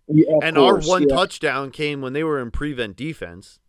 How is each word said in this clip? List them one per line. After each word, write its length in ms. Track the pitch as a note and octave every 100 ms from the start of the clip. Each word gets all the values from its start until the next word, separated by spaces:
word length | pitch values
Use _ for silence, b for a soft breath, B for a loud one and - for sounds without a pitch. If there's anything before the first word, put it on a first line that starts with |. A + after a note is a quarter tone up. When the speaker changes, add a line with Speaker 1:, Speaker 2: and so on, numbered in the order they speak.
| -
Speaker 1:
Yeah, 300 | D3+ D#3+ D#3
of 60 |
Speaker 2:
And 140 | D3+ D#3+
our 160 | C#3
Speaker 1:
course, 140 | - D#3
Speaker 2:
one 160 | F3+
Speaker 1:
yeah. 120 | C#3+ C3+
Speaker 2:
touchdown 540 | F#3+ - D3+ C3 C#3
came 320 | - D3+ C#3+
when 120 | C3
they 100 | C#3
were 160 | D#3+ D3
in 100 | A#2+
prevent 460 | - D3 C3 A2+ F#2
defense. 640 | C#3+ D3+ F2 F2 - _